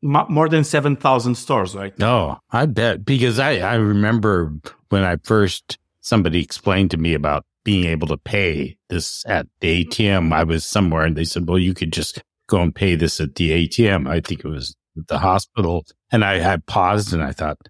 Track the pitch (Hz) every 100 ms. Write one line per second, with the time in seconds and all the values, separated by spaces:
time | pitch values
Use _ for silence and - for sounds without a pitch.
0 | 151 143 - 151 156 160 147 151 143 139
1 | 143 131 117 123 - 131 92 98 98 -
2 | 101 123 80 62 _ 117 151 110 113 101
3 | 104 139 123 113 139 123 92 117 107 101
4 | 104 117 107 95 82 76 - - _ 101
5 | 95 85 - 110 98 - _ - _ _
6 | - 113 85 82 - - - 95 95 82
7 | 82 80 73 73 - _ - 101 87 82
8 | 78 73 - 104 95 73 71 - _ 87
9 | - - - 92 - _ 90 85 85 -
10 | 107 98 82 80 80 82 - 107 92 80
11 | 80 78 82 - 85 90 92 90 82 80
12 | 78 - - _ _ 101 87 - 98 85
13 | 80 - 76 - 82 80 82 - 113 95
14 | 67 82 80 80 - 78 65 - _ -
15 | 80 78 92 95 - - 90 87 76 _
16 | _ 117 101 95 85 90 - - 90 104
17 | 104 85 71 69 76 - -